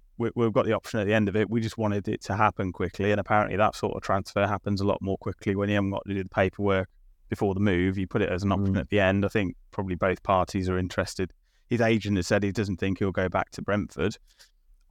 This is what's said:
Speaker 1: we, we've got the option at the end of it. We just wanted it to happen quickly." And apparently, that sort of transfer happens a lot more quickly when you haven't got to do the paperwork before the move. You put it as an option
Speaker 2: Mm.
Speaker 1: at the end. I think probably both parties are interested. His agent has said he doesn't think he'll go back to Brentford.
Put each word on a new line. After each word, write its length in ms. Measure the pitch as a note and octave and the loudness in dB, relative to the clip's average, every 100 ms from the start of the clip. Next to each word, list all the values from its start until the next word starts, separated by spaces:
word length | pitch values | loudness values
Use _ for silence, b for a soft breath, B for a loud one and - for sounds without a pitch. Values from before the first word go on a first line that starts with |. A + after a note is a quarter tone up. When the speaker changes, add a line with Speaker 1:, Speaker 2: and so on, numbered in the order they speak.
| - - | -6 -4
Speaker 1:
we, 140 | A#2 | -4
we've 180 | A#2+ A#2 | 2 2
got 140 | B2 G#2+ | 2 2
the 80 | |
option 260 | G#2 - A2+ | 0 -2 -2
at 60 | G2 | 2
the 80 | |
end 160 | A2 G2+ | 2 2
of 60 | G#2 | 2
it. 120 | G2+ | 0
We 140 | A#2 | 0
just 160 | A2 - | -2 -2
wanted 300 | G#2+ G2+ G2 | -2 -2 -2
it 160 | G#2+ | -6
to 120 | - G2+ | -4 2
happen 360 | G#2+ - F#2+ | 2 2 -4
quickly." 400 | - F2+ - G2+ | -4 -6 -2 0
And 80 | G#2 | 0
apparently, 360 | F#2+ G#2+ G#2 F#2+ | 2 2 2 2
that 200 | G#2+ - | 0 0
sort 200 | G#2+ - | -4 -4
of 60 | |
transfer 460 | - G2 - G#2 G2+ | -2 -2 0 0 0
happens 340 | G2+ G2+ G2 | 0 -2 0
a 20 | |
lot 160 | G2+ - | 0 0
more 200 | F#2+ F#2+ | -2 -4
quickly 360 | G#2+ - G#2+ G2 | -6 -6 -2 0
when 140 | G2+ | 2
you 60 | G#2 | 2
haven't 160 | G2 | 0
got 120 | G2 G2 | -2 -4
to 60 | G2 | -6
do 80 | |
the 60 | F2+ | -4
paperwork 600 | - F#2+ - G2+ F#2+ F#2 _ - _ - | 0 0 2 2 2 0 _ -20 _ -10
before 240 | G#2+ G#2 | -2 0
the 60 | F#2+ | 2
move. 400 | G#2 F2 F#2 F#2+ | 2 4 2 0
You 80 | F#2 | -4
put 160 | A2+ | -2
it 80 | G2 | 0
as 100 | F2+ | 0
an 100 | G2 | 0
option 220 | F#2+ G2 | 2 2
Speaker 2:
Mm. 60 | F#2+ | 0
Speaker 1:
at 100 | - | 0
the 100 | G2+ | 2
end. 260 | F#2+ G2 G2+ | 4 2 0
I 20 | |
think 280 | A2 F#2 - - | 0 -2 -6 -12
probably 240 | - F#2+ | -8 -4
both 300 | F2 F#2+ F#2 | -2 0 0
parties 440 | - F#2+ F2 G2 F#2 | 0 0 2 -2 -2
are 100 | F2+ | -2
interested. 520 | F2+ - F#2 - - - _ _ _ | -2 -4 -4 -4 -6 -8 _ _ _
His 140 | A#2+ | 0
agent 360 | A2+ A2+ G2+ G2 | 2 2 2 0
has 80 | E2+ | 2
said 160 | G2+ | 2
he 100 | G2+ | 2
doesn't 260 | G2 G2+ E2+ | 0 -2 -2
think 200 | G2 F#2 | -2 0
he'll 140 | G2 | -2
go 180 | F2+ F#2 | 0 0
back 220 | F#2 - | -2 -4
to 100 | - | -6
Brentford. 560 | - G2+ - - F#2 - _ b b _ _ - _ | -2 -2 -2 -2 -4 -4 _ b b _ _ -20 _